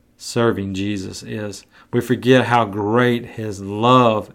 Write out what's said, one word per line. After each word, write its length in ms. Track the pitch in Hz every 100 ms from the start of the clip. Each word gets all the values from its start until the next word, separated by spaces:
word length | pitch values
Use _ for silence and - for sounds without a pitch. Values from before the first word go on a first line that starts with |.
| _ _
serving 560 | - - 117 98 98
Jesus 500 | 95 101 104 95 95
is. 420 | 113 113 104 98 - _ _
We 80 | 120
forget 440 | 120 117 117 127 113
how 180 | 120 107
great 600 | 101 104 117 123 117 -
his 360 | - 110 95
love 720 | 98 104 120 127 120 107 90